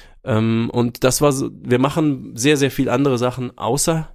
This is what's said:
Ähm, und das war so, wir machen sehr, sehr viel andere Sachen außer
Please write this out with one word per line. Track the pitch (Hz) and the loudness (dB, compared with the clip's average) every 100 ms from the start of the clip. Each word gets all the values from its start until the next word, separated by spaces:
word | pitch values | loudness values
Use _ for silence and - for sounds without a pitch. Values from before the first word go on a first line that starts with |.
| - - | -20 -12
Ähm, | - 110 113 113 117 | -2 0 0 0 0
und | 120 120 - | 0 -2 2
das | 127 123 | 0 4
war | 147 | 2
so, | 135 - | 2 -4
wir | - - 123 | -8 0 2
machen | 139 165 156 131 - 117 | 2 2 0 0 -6 -2
sehr, | 127 147 | 2 2
sehr | 135 | 2
viel | - 123 | 0 0
andere | 123 143 123 | 2 2 2
Sachen | 123 127 123 - | 0 -2 -8 -6
außer | 107 143 - 160 156 | -4 -2 0 -2 -4